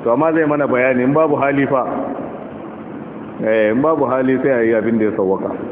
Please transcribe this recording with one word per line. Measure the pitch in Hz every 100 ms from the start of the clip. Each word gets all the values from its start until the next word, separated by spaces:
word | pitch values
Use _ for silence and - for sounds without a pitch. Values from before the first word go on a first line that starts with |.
To | 117
amma | 120 156
zai | 160 156
mana | 147 139
bayani, | 127 127 127
in | 127
babu | 151 160 147
hali | 139 139 135
fa? | 135 117 - - - - - - - - - - - - - - -
Eh, | 110 110 107
in | 113
babu | 151 160 131
hali | 131 131 131
sai | 139
a | 127
yi | 113
abin | 117 110 113
da | 107
ya |
sauwaka. | 101 95 95 92 92 -